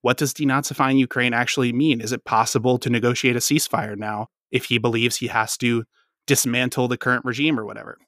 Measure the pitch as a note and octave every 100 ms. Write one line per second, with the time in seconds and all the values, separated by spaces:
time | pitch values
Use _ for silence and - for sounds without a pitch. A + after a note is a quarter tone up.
0 | B2 B2+ C#3+ - C#3+ C3+ C#3+ C3 C3+ C3+
1 | B2+ B2+ B2 A#2 B2 - B2 A#2+ D#3 A#2+
2 | A2 A#2+ - A2+ A2+ - A#2+ B2 B2+ A#2+
3 | A#2+ A#2+ B2+ A#2+ - D3 - A2+ G#2+ G#2
4 | G#2+ G#2+ A2+ _ _ B2 - A#2 A#2 A2+
5 | A#2 - A#2 A2+ A2 - B2 A#2 A2+ _
6 | _ _ - C#3 A#2+ B2 B2 C3 B2 B2
7 | B2+ B2 B2+ A#2 D#3 C3 G#2 G#2+ - -